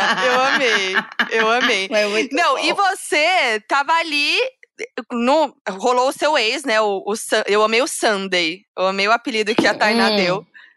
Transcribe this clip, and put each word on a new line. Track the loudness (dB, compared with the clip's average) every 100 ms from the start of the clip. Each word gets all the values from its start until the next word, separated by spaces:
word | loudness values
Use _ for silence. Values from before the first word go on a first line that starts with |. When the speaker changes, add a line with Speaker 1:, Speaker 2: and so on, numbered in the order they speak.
| 0 0 0
Speaker 1:
Eu | 2
amei. | 2 0 0 0 0 -2 -4 -4 -2
Eu | 0 2
amei. | 2 0 0 0
Speaker 2:
Foi | 0 0
muito | -2 -2 0
Speaker 1:
Não, | 0 0
Speaker 2:
bom. |
Speaker 1:
e | 0
você | 0 0 -2 -2 0 2 2 0 -2 -2
tava | -2 2
ali | 0 0 -2 0 0 -2 -6 _ -16 -12 -12 -8
no, | -2 2 2 0 -4 -10
rolou | -4 0 2 0
o |
seu | 0 0 2
ex, | 0 -2
né? | 0 0
O, | 0 -2 -4
o | -6
Sun-, | -2 -2 2
eu | 2
amei | 2 2
o | 0
Sunday. | -2 -2 -2 -2 -2 -2 -6 _ -4
Eu | -2
amei | 0 0
o |
apelido | 0 0 -2 -2 0
que | 0
a | 2
Tainá | 2 2 2
Speaker 2:
Hum. | 2
Speaker 1:
deu. | 0 -2 -8 -20 -20